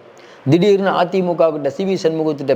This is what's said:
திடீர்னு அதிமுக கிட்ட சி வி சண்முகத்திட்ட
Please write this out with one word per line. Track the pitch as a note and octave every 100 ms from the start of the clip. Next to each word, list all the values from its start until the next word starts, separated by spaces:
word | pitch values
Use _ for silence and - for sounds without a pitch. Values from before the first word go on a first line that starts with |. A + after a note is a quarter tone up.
| - - - - C3
திடீர்னு | E3+ G3+ G3 G3
அதிமுக | D#3 F3 F#3+ F3+ E3 E3
கிட்ட | D3+ C#3
சி | -
வி | F#3+ F#3+
சண்முகத்திட்ட | D#3+ D#3+ D#3 D3 C#3